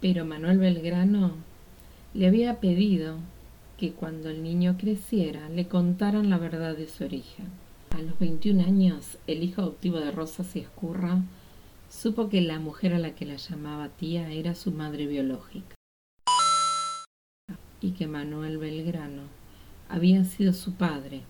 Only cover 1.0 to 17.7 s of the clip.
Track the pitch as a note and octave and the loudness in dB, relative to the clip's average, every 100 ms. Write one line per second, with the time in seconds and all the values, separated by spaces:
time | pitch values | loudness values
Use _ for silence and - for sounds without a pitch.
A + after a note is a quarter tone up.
1 | F#3 G#3 F#3 D#3+ E3 - - - - - | 4 4 2 0 -14 -20 -20 -20 -20 -20
2 | - G#3+ F#3 G#3+ A#3+ A3+ F#3+ F3 G#3 F3+ | -12 2 6 6 4 2 2 4 4 4
3 | D#3 D#3+ E3+ - - - - - E3+ - | 0 -8 -12 -14 -20 -20 -20 -6 -6 -6
4 | D#3+ D#3+ D#3 D#3 D#3+ F3 F3+ F#3 G3+ G#3 | -8 -8 -8 -8 -4 2 2 2 0 -2
5 | - A3 E3 - D#3 E3+ F3+ F3+ F3 F3+ | -2 0 0 -2 -8 -4 0 2 2 2
6 | G#3 G#3 G#3 F3+ E3 E3 E3 D#3 D#3 - | 2 2 4 2 0 -4 -4 -6 -8 -8
7 | - C3+ - - F#3+ - - - - D#3+ | -6 -6 -10 -14 -14 -14 -20 -20 -2 -2
8 | D#3+ E3 F3 D#3+ G#3 G3 F3+ G3 F#3 - | 2 2 4 4 6 6 6 6 6 2
9 | - - - D#3 F3 F3+ F3+ - - E3 | -8 -14 -6 -2 -2 -2 -4 -2 -2 -2
10 | D3 C#3+ D#3+ - F3+ - - - E3 F#3 | -2 -4 -8 -8 -8 -8 -10 -10 -8 -4
11 | F3+ F3+ F#3 - - - - - - - | 0 0 0 -6 -20 -20 -20 -20 -20 -6
12 | A#3 A3 A3 G3 E3+ D#3+ D#3 D3+ F#3 F3 | -4 0 2 2 2 0 -8 -2 0 0
13 | D#3+ D#3 D3 C#3+ - D#3 D3+ D3+ D3 - | -2 -6 -10 -10 -10 -10 -8 -8 -10 -8
14 | E3 E3+ D#3+ D#3 E3 E3+ - D#3 D3+ D3 | -6 -4 -4 -6 -4 -4 -4 -4 -6 -6
15 | D3 C#3+ C3+ B2+ - - - - _ _ | -4 -2 -4 -6 -10 -16 -16 -20 _ _
16 | _ _ - - C6+ - C6+ - - - | _ _ 0 2 4 2 0 -2 -6 -10
17 | - _ _ _ _ - - | -14 _ _ _ _ -18 -18